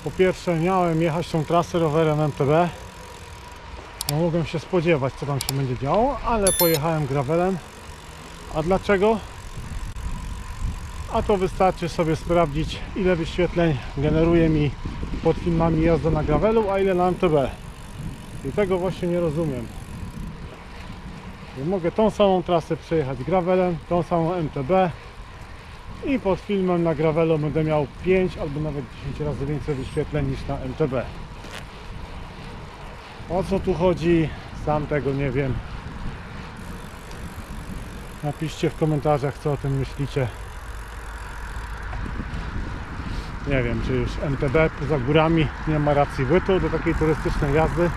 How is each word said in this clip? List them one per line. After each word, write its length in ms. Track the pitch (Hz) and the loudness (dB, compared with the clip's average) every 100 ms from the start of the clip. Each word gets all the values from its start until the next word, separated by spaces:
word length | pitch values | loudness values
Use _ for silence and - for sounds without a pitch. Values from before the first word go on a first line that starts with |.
Po 60 | 147 | -6
pierwsze, 460 | - 185 175 - 165 | 2 2 4 0 2
miałem 460 | 175 190 175 160 | 4 4 4 4
jechać 280 | 170 156 165 | 2 0 0
tą 140 | 165 | -2
trasę 340 | 147 170 165 175 | 2 2 2 2
rowerem 420 | 165 151 156 151 | 4 4 4 4
M 120 | 151 | 0
T 120 | - | 2
B. 240 | 139 156 175 - - - - - - - - - - - - - - | 4 6 4 -2 -14 -16 -16 -16 -16 -16 -16 -16 -14 -14 -14 -6 -2
No, 60 | 147 | 2
mogłem 300 | 170 165 143 | 2 2 0
się 120 | 160 | -4
spodziewać, 560 | - 185 165 156 131 | 0 2 4 4 2
co 120 | - 139 | -2 -4
tam 140 | 139 | -2
się 140 | - | -2
będzie 240 | 135 135 120 | -2 -2 -2
działo, 400 | 135 185 262 233 226 | 2 4 4 0 0
ale 260 | 226 196 | 2 2
pojechałem 540 | - 175 160 160 156 139 | 4 4 4 2 0 0
gravelem. 520 | 139 127 165 180 185 - - - - - - - - - | 0 2 2 2 0 -8 -16 -16 -14 -16 -16 -14 -14 -6
A 80 | 156 | -2
dlaczego? 560 | 156 190 - 202 208 214 - - - - - - - - - - - - - - - - - - - | 2 2 4 4 6 4 -2 -12 -12 -10 -8 -6 -6 -6 -6 -6 -6 -8 -8 -4 -4 -4 -8 -8 -2
A 100 | 226 | 0
to 140 | 214 202 | 2 4
wystarczy 520 | 185 - 185 180 165 | 2 4 4 4 -2
sobie 280 | - 160 156 | 0 2 2
sprawdzić, 640 | - 170 151 143 151 - - - | 2 4 4 2 -2 -4 -6 0
ile 200 | 185 175 | 2 2
wyświetleń 640 | 165 - 170 170 170 131 - - | 0 0 2 4 2 2 -2 0
generuje 520 | 151 156 165 170 165 | 2 4 6 6 6
mi 220 | 156 147 - - - - - | 4 2 0 -6 -6 -6 0
pod 120 | 165 165 | 2 2
filmami 460 | 180 165 165 160 | 0 2 4 4
jazda 280 | 165 160 156 | 4 4 4
na 120 | 151 | 2
gravelu, 480 | 151 147 202 226 202 | 2 4 4 4 2
a 80 | 196 | 2
ile 160 | 196 | 2
na 140 | 180 180 | 4 4
M 60 | |
T 140 | 180 180 | 4 4
B. 220 | 151 120 - - - - - - - - - | 4 2 -4 -14 -14 -14 -10 -10 -10 -12 -8
I 80 | 135 | -4
tego 260 | 202 196 185 | 0 2 2
właśnie 300 | 185 - 175 | 0 -2 0
nie 120 | 175 | 2
rozumiem. 460 | 170 151 165 127 107 - - - - - - - - - - - - - - - - - - 131 | 0 0 -2 -2 -6 -10 -12 -10 -10 -8 -10 -10 -14 -14 -14 -14 -12 -12 -12 -12 -14 -14 -14 -6
Że 60 | |
mogę 280 | 147 196 165 | -2 0 0
tą 180 | 180 220 | 4 2
samą 320 | 175 202 185 | 6 6 6
trasę 340 | 175 170 - 156 | 4 2 2 -6
przejechać 420 | - 165 135 127 | 0 0 0 -2
gravelem, 540 | 127 185 175 185 180 165 - | 0 2 4 4 2 0 0
tą 140 | 175 | 0
samą 300 | 160 175 160 | 2 2 2
M 160 | 180 156 | 0 -2
T 160 | 147 | -2
B 260 | 131 185 180 - - - - - - - - - - - | 2 4 4 0 -14 -16 -16 -14 -14 -14 -16 -14 -14 -8
i 140 | 311 262 | -2 0
pod 220 | 196 175 | 2 0
filmem 420 | - 202 185 175 | 0 0 2 2
na 120 | 170 | 2
gravelu 440 | 151 160 156 165 160 | 4 2 4 4 4
będę 260 | 151 156 | 2 2
miał 220 | 156 151 143 - | 2 2 0 -2
pięć 340 | 175 185 185 - | 2 4 4 -2
albo 220 | 165 143 | -4 -2
nawet 240 | 156 143 - | -4 -4 -8
dziesięć 260 | - 139 - | -8 -8 -4
razy 260 | 147 123 139 | -4 -2 -2
więcej 280 | 151 - | -2 -2
wyświetleń 520 | 135 131 156 139 151 139 | -4 -2 -4 -2 0 0
niż 200 | 131 - | -2 -4
na 120 | 139 | -4
M 160 | 131 | -6
T 140 | 120 151 | -2 0
B. 160 | 127 104 - - - - - - - - - - - - - - - - - - - - - - | 0 -4 -8 -12 -12 -12 -12 -12 -14 -12 -10 -10 -12 -12 -12 -12 -12 -14 -14 -14 -14 -16 -14 -4
O 120 | 175 | -2
co 180 | 175 190 | 0 0
tu 140 | 190 | 0
chodzi? 540 | 156 180 151 165 170 156 - - - - | 2 2 4 4 4 2 -4 -12 -6 -2
Sam 200 | 151 147 | 0 0
tego 260 | 147 131 | -2 0
nie 180 | 135 143 | 0 0
wiem. 240 | 127 135 113 - - - - - - - - - - - - - - - - - - - - - - - - - - | 0 -2 -2 -6 -10 -10 -8 -8 -8 -12 -12 -12 -12 -12 -12 -12 -14 -12 -12 -10 -10 -10 -10 -8 -10 -10 -12 -12 -6
Napiszcie 460 | 151 - 151 - 160 | -6 -4 -6 -2 -2
w 80 | - | 2
komentarzach, 600 | 156 147 151 147 139 - | 2 2 2 2 0 -2
co 140 | 151 | -2
o 40 | 139 | -2
tym 220 | 139 135 | -2 -2
myślicie. 500 | 131 - 139 147 120 - - - - - - - - - - - - - - - - - - - - - - - - - - - - - - - 143 | -2 -4 -4 -2 -2 -4 -12 -12 -10 -12 -12 -12 -10 -10 -10 -10 -8 -8 -8 -8 -8 -6 -6 -6 -6 -6 -6 -6 -6 -6 -8 -8 -6 -6 -6 -6 0
Nie 160 | 135 | 2
wiem, 200 | 120 113 113 | 2 0 0
czy 60 | |
już 180 | 131 117 - | 0 0 -2
M 140 | 160 135 | -2 0
T 140 | 143 | 2
B 200 | 160 160 - | 4 2 0
poza 180 | 139 147 | -2 0
górami 500 | 123 156 160 165 143 - - | 4 4 6 4 2 -2 0
nie 100 | 151 | 2
ma 160 | 147 | 4
racji 300 | 143 143 - | 4 4 2
bytu 360 | 131 180 185 185 | 4 4 4 2
do 100 | 160 | 2
takiej 240 | 156 165 | 0 0
turystycznej 600 | 151 156 151 175 - 147 | 2 2 2 0 0 2
jazdy. 360 | 147 147 143 175 | 4 4 2 0